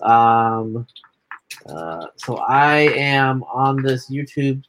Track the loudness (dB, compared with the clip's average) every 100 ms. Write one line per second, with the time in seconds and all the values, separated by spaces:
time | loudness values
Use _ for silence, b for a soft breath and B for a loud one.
0 | 2 4 4 4 2 -2 -6 -8 -12 -18
1 | -20 _ _ -20 -20 -20 -16 -12 -10 -10
2 | -12 -14 -10 -6 0 2 4 4 2 2
3 | 0 2 2 0 -4 0 0 0 0 -2
4 | -6 -10 -8 -4 -2 -4